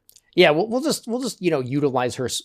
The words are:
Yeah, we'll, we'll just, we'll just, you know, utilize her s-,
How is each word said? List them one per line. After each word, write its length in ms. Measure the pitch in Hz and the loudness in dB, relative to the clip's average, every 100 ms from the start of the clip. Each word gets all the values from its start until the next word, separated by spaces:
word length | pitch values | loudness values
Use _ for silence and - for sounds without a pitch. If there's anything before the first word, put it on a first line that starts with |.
| _ _ _ - | _ _ _ 4
Yeah, 140 | 175 | 4
we'll, 180 | 151 220 | 4 0
we'll 140 | 240 | -2
just, 260 | 302 - - | -2 -4 -4
we'll 140 | 240 | -6
just, 200 | 254 - | -6 -4
you 80 | 180 | -2
know, 120 | 151 | -2
utilize 540 | 123 143 139 127 123 117 | -2 0 0 0 -2 -2
her 100 | 120 | -6
s-, 160 | - | -6